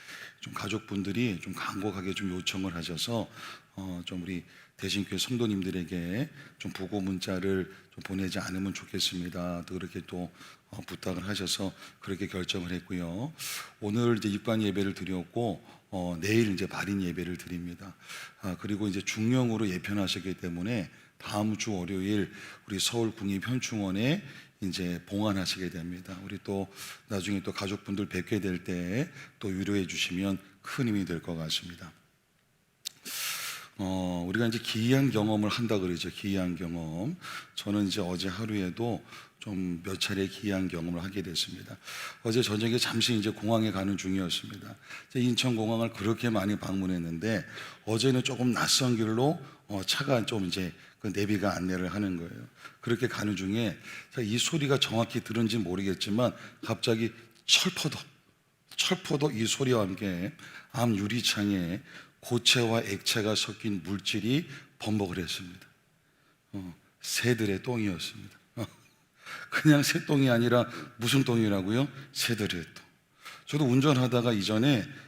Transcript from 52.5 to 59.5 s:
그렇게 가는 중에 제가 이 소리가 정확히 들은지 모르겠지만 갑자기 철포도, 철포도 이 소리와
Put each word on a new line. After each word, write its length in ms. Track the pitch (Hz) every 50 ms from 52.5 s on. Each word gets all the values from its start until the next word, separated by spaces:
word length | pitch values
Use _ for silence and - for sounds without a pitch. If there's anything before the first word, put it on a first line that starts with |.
| - - - - - -
그렇게 280 | - 113 120 - 123 113
가는 280 | - - 110 107 101
중에 400 | 90 95 95 104 117 117 101 78 - - - - - - -
제가 100 | - 135
이 160 | 117 101 113 120
소리가 420 | - - 165 165 143 131 139 127
정확히 440 | - - 104 113 117 - - 117 -
들은지 340 | - 110 120 117 107 110 117
모르겠지만 760 | 95 85 90 95 98 98 90 - - 104 101 117 123 110 - - - - - - -
갑자기 480 | - 113 - - 123 113 113 117 110 - - - - _ - _ -
철포도, 500 | - - - 185 - - - 151 - - - - - - _ _ _ _ _ _ _ _ _ _ -
철포도 560 | - - - 185 180 - - - - 143 151
이 160 | - 107 113
소리와 340 | 101